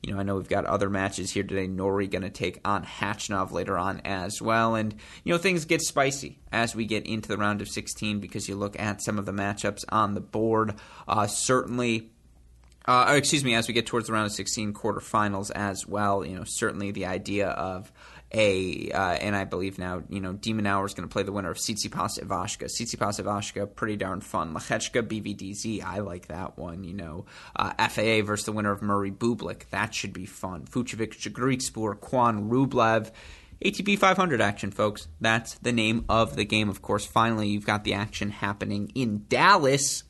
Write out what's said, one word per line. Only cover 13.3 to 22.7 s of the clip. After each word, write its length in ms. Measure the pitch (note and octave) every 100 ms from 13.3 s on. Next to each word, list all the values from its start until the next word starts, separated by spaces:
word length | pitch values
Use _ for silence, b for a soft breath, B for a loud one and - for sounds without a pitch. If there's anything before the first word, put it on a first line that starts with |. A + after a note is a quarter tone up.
| D#3
me, 120 | C3 A#2
as 120 | A#2
we 60 |
get 140 | A#2 A2+
towards 180 | A#2+ A2
the 80 |
round 140 | A2 G#2
of 60 |
sixteen 380 | G#2 G2 - G#2+
quarterfinals 800 | G2+ A2 F#2+ - A2 G#2 G2 G#2
as 380 | - G2+ F#2+ -
well, 360 | G2+ G#2 G2
you 120 | D#2+ F#2
know, 80 | G2
certainly 460 | - A2+ F2+ G2+
the 160 | G2+ F2+
idea 400 | F#2 - G2+ F#2+
of 440 | - F2+ F#2 G#2 B B B -
a, 560 | A2 G#2+ F#2+ F#2 - -
uh, 200 | E2+ F#2+ E2+
and 200 | G2+ G2+
I 80 |
believe 340 | G2 F#2 F#2+ F#2
now, 260 | F2+ F2+ -
you 140 | G2
know, 100 | F#2+
de 220 | G2 A2
Minaur 320 | A2 G2+ G2 G2
is 80 |
gonna 160 | - E2
play 140 | G#2
the 100 | G2
winner 180 | G2+ F2+
of 60 | F#2
Tsitsipas 600 | - G#2 - - F2 -
Ivashka. 520 | F#2 F#2+ G2 -
Tsitsipas 520 | B1